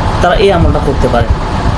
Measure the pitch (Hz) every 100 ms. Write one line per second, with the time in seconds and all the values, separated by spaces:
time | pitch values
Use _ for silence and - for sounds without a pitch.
0 | - - 175 196 196 175 160 147 147 123
1 | 127 120 110 - - - -